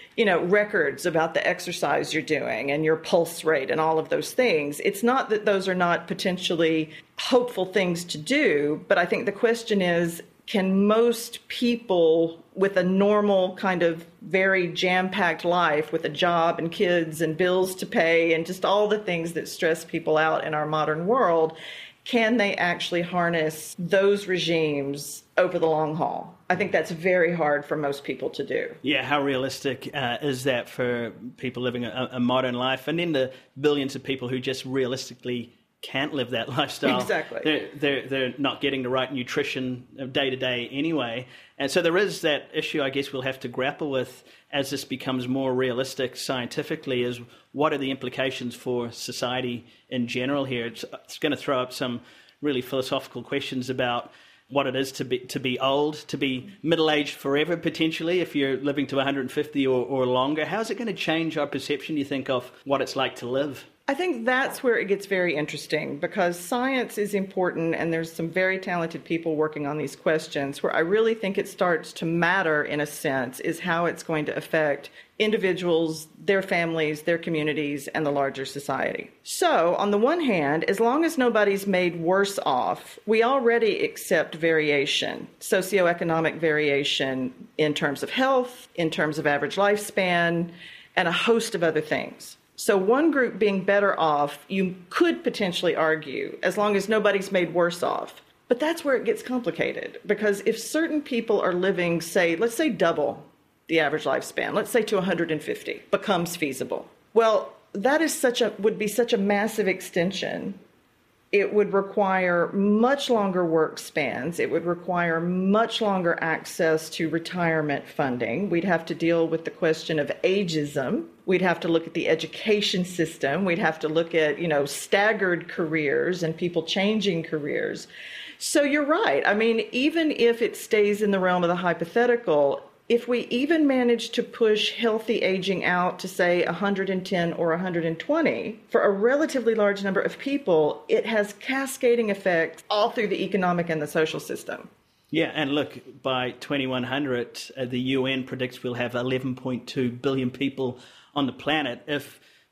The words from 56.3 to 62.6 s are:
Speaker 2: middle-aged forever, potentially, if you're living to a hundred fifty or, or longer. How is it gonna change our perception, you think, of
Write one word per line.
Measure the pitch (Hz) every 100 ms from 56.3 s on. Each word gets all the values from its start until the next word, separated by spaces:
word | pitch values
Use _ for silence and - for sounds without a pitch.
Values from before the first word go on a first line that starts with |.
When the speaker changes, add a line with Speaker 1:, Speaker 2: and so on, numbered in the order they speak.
| 127 123 -
Speaker 2:
middle-aged | 151 165 156 151 143
forever, | - 139 139 151 170
potentially, | 165 - 160 160 165 180
if | 165
you're | 147 139 135
living | 143 143 135
to | 143
a |
hundred | 135 139 127
fifty | - 147 139 135
or, | 127
or | 120 135 127
longer. | 127 131 156 147
How | 196
is | 226
it | 247
gonna | 233
change | 185 - 160 165 151
our | 143
perception, | 143 - 143 - 151
you |
think, | 139 139 131
of | 127 - -